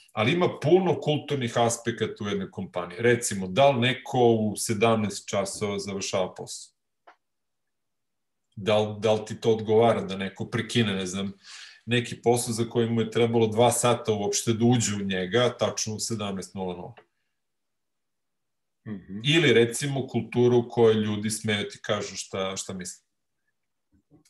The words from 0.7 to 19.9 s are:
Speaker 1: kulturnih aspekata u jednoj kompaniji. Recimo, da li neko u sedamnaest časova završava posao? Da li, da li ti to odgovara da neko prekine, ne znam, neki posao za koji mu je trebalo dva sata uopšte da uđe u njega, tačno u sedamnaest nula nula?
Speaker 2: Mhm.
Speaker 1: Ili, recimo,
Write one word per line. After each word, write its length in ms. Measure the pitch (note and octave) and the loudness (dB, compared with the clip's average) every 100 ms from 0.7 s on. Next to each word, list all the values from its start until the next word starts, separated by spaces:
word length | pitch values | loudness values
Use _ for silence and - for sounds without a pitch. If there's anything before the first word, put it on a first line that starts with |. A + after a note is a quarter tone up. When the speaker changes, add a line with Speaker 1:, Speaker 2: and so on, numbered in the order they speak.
| F3+ F3+ C#3+ | 4 4 0
Speaker 1:
kulturnih 580 | D3+ D3 - C#3 A#2+ B2+ | 0 -2 -2 -4 -2 2
aspekata 680 | A#2 - - A2+ G#2 - | 2 0 -4 -4 -4 -4
u 40 | G#2 | -6
jednoj 220 | G2 F#2 | -4 -6
kompaniji. 480 | - F#2+ F2+ F2 - | -8 -8 -8 -8 0
Recimo, 460 | A#2+ A#2 - G2 F#2 | 2 2 0 -4 -2
da 240 | F#2 C#3 | 4 4
li 100 | B2 | 6
neko 380 | B2 C3 - B2+ | 0 -2 -4 4
u 380 | A#2 A2+ G#2+ G2 | 4 4 2 -4
sedamnaest 720 | - G#2 A#2 A2 G2+ - - | -4 2 4 4 0 -6 -6
časova 500 | G2+ F#2+ - G#2 G2 | -4 -4 -4 -4 -4
završava 560 | F#2+ G2 - G2+ F2+ | -6 -6 -4 -2 -4
posao? 400 | - F#2 - - _ _ _ _ _ _ _ _ _ _ _ _ _ _ _ _ _ _ - | -6 -12 -12 -16 _ _ _ _ _ _ _ _ _ _ _ _ _ _ _ _ _ _ -8
Da 220 | G2 G#2+ | 0 2
li, 180 | G#2+ G#2 | 0 0
da 120 | A2 | 2
li 120 | G#2+ | 2
ti 160 | - A2+ | 0 -4
to 120 | A#2+ | 0
odgovara 480 | G#2+ G#2+ A2 A#2 G#2 | 2 4 4 6 4
da 160 | F#2 F#2+ | -2 -6
neko 300 | F#2+ - A2+ | -8 -8 -8
prekine, 480 | A#2 A2 A#2+ A2 | -6 -2 0 0
ne 120 | F#2+ F#2 | 0 -4
znam, 260 | F#2+ G2+ - - - - - - | -6 -8 -10 -20 -20 -20 -18 -4
neki 360 | A#2+ A#2+ - | -2 -2 -4
posao 300 | A#2 A#2+ A#2+ | 0 0 0
za 120 | A2 | -4
koji 260 | A#2 A#2+ A2+ | -2 0 0
mu 100 | A#2 | 0
je 100 | A2 | -2
trebalo 360 | A#2 A#2 A#2 A2 | 0 2 2 2
dva 240 | G#2 A#2+ | 4 4
sata 420 | - - A#2 - | 4 2 2 0
uopšte 400 | G#2+ G2+ - - | 0 0 -2 -2
da 120 | G#2+ | 2
uđe 300 | A#2+ B2 G2 G#2 | 4 4 2 -2
u 80 | |
njega, 520 | G2 F#2+ F2+ A2+ B2 - | -4 -4 0 2 0 0
tačno 360 | G#2 - - | -2 -2 -6
u 60 | G2+ | -6
sedamnaest 540 | - A2 G2+ F#2+ F2+ | -6 -6 -6 -8 -10
nula 220 | G2 F#2 F2 | -8 -8 -8
nula? 180 | F2+ - _ _ _ _ _ _ _ _ _ _ _ _ _ _ _ _ _ _ A#2 | -12 -16 _ _ _ _ _ _ _ _ _ _ _ _ _ _ _ _ _ _ -14
Speaker 2:
Mhm. 320 | G2+ - G2 | -14 -12 -6
Speaker 1:
Ili, 280 | C3+ E3 C#3+ | 0 4 6
recimo, 540 | A2+ A#2 - D3 | 6 4 0 -4